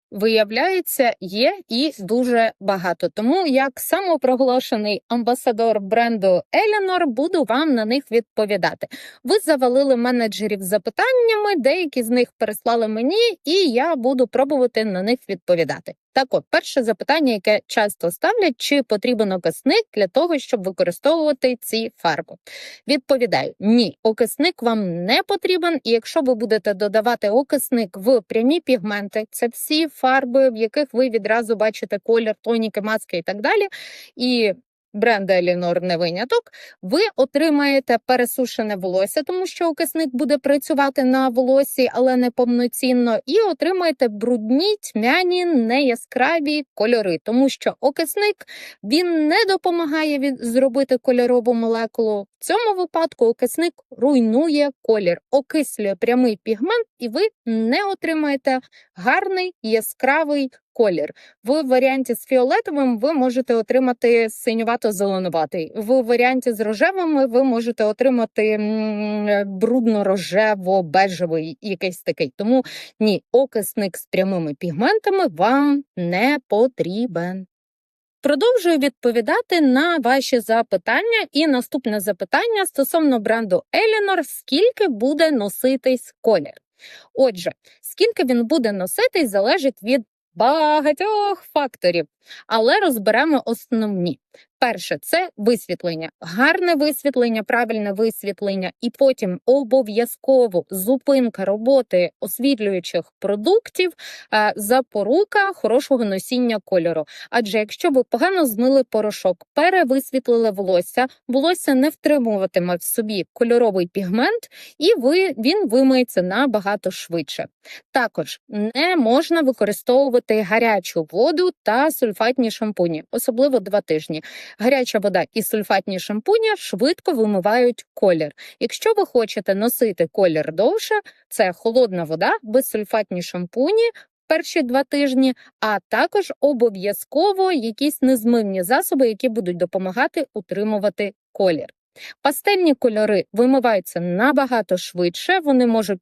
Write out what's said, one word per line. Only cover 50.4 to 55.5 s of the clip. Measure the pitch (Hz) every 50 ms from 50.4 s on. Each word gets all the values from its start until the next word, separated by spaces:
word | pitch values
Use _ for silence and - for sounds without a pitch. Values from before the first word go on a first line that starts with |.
| 233
зробити | 233 226 262 262 269 226 277 269 - 262 240
кольорову | - 269 247 247 240 247 247 247 214 247 240
молекулу. | 233 226 226 226 226 226 220 - - 226 220 208 202 202 - _ _
В | -
цьому | - 339 440 480 427 392 370
випадку | 359 - - 330 330 311 - - 240
окисник | 226 233 - 254 240 - - 330 349 - _ _ _
руйнує | 247 202 226 285 294 254 233 220 220 262 320 339 294 294 285 285 - _
колір, | _ - 220 208 196 175 175 - - _
окислює | - 277 262 -